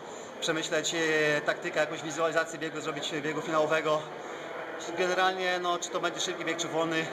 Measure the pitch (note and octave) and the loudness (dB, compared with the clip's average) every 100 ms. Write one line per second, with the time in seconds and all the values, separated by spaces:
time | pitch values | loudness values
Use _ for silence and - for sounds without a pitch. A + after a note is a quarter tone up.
0 | - - - - - D#3+ D3+ D#3+ D3+ E3+ | -12 -12 -12 -6 -2 0 2 0 2 2
1 | D#3+ D#3 D3+ D3 D3 D#3 F3 E3 D3+ D#3+ | 4 4 6 4 2 0 0 2 0 0
2 | D#3+ D3+ E3 D#3+ D#3+ D#3+ D#3 D#3 D3 D3 | -4 0 2 4 0 -2 -4 -4 -4 -4
3 | C#3+ D#3+ D3 D3+ D#3 D#3+ D3+ D#3+ D#3 D3+ | -4 -2 -2 -4 0 2 4 4 2 0
4 | D3+ - - - - - - - - - | 0 -10 -10 -10 -10 -10 -10 -8 -6 0
5 | F3+ F3+ F#3 F#3 F#3 F3+ F3+ F3 - F#3 | 2 4 2 2 0 0 2 0 0 -2
6 | E3+ D#3+ - F3 E3+ E3 E3 D#3 E3 D#3+ | -2 -2 -4 -4 -2 -2 0 0 0 0
7 | D#3+ | -2